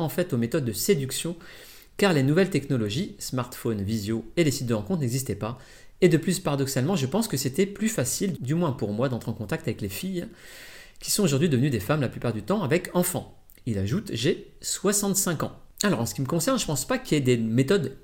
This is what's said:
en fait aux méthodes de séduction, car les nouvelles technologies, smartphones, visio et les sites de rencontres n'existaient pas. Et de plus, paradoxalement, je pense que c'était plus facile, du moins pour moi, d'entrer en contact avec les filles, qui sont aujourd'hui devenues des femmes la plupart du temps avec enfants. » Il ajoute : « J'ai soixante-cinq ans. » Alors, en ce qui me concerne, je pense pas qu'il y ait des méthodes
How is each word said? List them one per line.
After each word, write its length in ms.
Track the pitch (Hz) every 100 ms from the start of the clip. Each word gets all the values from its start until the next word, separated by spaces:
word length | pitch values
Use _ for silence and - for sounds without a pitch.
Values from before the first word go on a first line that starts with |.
en 80 | 160
fait 240 | - 180
aux 60 | 120
méthodes 260 | 117 165
de 80 | 120
séduction, 640 | 101 - 170 131 - 165 175 - - - - - -
car 160 | 202
les 100 | 151
nouvelles 260 | 131 156 190
technologies, 640 | 147 - 131 104 120 202 -
smartphones, 600 | - 127 117 - 120 107
visio 420 | 98 113 101 113 - -
et 60 |
les 80 | 151
sites 160 | 127 120
de 80 |
rencontres 280 | 110 104 185
n'existaient 340 | 123 131 127 98
pas. 220 | 107 131 - - - -
Et 80 | 180
de 80 | 156
plus, 240 | - 175
paradoxalement, 560 | 160 139 135 127 139 190
je 100 | 131
pense 220 | 202 226
que 80 | 139
c'était 300 | 131 - 196
plus 240 | 202 220
facile, 440 | 165 127 - 196 135
du 140 | 123
moins 180 | 165 170
pour 200 | 117 104
moi, 160 | 104 135
d'entrer 220 | 117 -
en 40 |
contact 340 | 104 107 160 -
avec 140 | 110
les 60 | 101
filles, 380 | - 190 180 - - - - - - - -
qui 120 | -
sont 100 | -
aujourd'hui 260 | 185 135 175
devenues 220 | 123 147
des 80 | 113
femmes 220 | 98 151
la 80 | 120
plupart 240 | 120 120
du 100 | 107
temps 180 | 101 214
avec 260 | 143 170 -
enfants. » 480 | 180 180 123 - - - - -
Il 120 | 98
ajoute : « 320 | 98 175 -
J'ai 400 | 113 139 - - -
soixante-cinq 840 | - - 196 208 202 185 185 147
ans. » 80 | 110 - - -
Alors, 160 | 208 143
en 60 | 117
ce 60 |
qui 100 | -
me 40 | 131
concerne, 320 | 165 262 262
je 80 | -
pense 220 | 143 -
pas 100 | 160
qu'il 180 | - 151
y 40 |
ait 40 |
des 120 | 127 120
méthodes 540 | 110 117 135 196 143 -